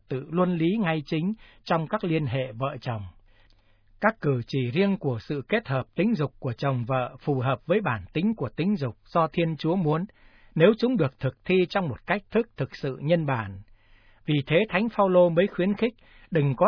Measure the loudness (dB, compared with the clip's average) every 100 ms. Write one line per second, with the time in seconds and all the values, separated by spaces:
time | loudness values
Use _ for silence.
0 | -6 -10 -4 0 0 2 0 0 0 -2
1 | -2 -2 -2 -4 -10 -12 -2 -2 -2 -4
2 | -2 -2 0 -4 -4 -6 -8 -6 -8 -8
3 | -8 -18 -20 _ _ _ _ _ _ -4
4 | -2 0 -2 -2 -2 -4 -2 0 0 0
5 | -4 -6 -6 -8 -4 -4 -2 -6 -4 -2
6 | 0 0 -2 -4 -8 -4 -2 -2 -2 -2
7 | -4 -6 -2 0 0 -2 0 0 0 -4
8 | -6 -2 -2 -2 -4 -4 -2 -2 -4 -8
9 | -4 0 0 0 -2 0 -2 0 2 0
10 | -4 _ -20 -20 -6 4 4 4 2 2
11 | 0 -2 -6 -6 0 2 2 0 -2 -4
12 | -4 -4 -2 -2 -2 -4 -8 -6 -8 -4
13 | 0 0 2 -2 -4 -10 -18 -20 _ -20
14 | -20 -10 -2 -2 2 2 2 0 0 2
15 | 4 6 6 6 2 2 0 0 -2 -4
16 | -18 -20 -4 0 0 2